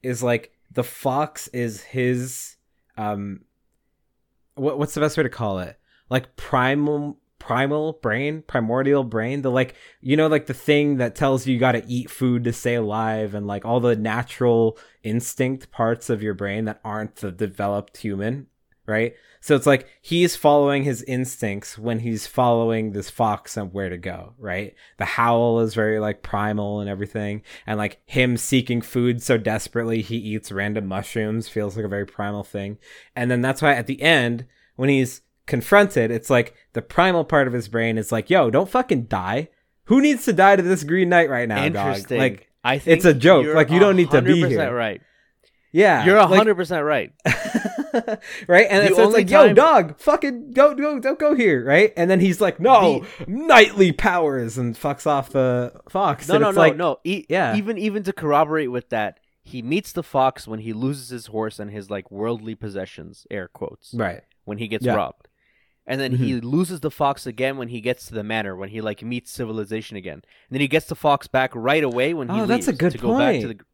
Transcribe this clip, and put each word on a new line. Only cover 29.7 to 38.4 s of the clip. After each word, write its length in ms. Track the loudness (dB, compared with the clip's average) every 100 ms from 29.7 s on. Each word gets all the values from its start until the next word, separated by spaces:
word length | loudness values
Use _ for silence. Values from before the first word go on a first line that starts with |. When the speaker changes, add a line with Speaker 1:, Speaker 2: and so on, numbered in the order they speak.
| -6 -4 -4
Speaker 1:
he 140 | -4 -8
eats 340 | -6 -10 -8
random 360 | -6 -4 -4 -6
mushrooms 600 | -8 -8 -6 -4 -6 -6
feels 280 | -6 -6 -6
like 80 |
a 40 | -6
very 180 | -6 -8
primal 360 | -8 -8 -8
thing. 360 | -10 -10 -10 -12 _ -20 _
And 160 | -6 -2
then 100 | 0
that's 220 | -2 0
why 120 | 0
at 120 | 0 -2
the 160 | -2
end, 440 | 2 2 0 -4 -10 _ _
when 140 | -4 0
he's 340 | 2 0 -6 _ _ -6
confronted, 640 | -6 4 4 4 0 -2
it's 180 | -4 0
like 240 | 0 0 _ _
the 100 | -10
primal 420 | -4 2 2 2
part 220 | 0 0 2
of 60 |
his 160 | -2 -4
brain 300 | -2 -2 -2
is 120 | -2
like, 180 | -4 2
"Yo, 220 | 2